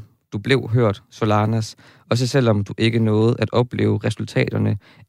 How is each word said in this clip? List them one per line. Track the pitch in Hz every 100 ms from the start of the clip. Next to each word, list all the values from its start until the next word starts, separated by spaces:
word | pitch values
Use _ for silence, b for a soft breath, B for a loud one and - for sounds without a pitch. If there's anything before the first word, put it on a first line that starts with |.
| - _ _
Du | 107
blev | 113 131 110
hørt, | 123 110 101 _
Solanas, | - 110 107 110 113 107 - b b b
også | 120 127
selvom | 139 117 104
du | 101 -
ikke | 110 113
nåede | 110 107 113 123
at | 110
opleve | - 123 117 107 104
resultaterne | 117 - 107 131 127 104 107 104 b b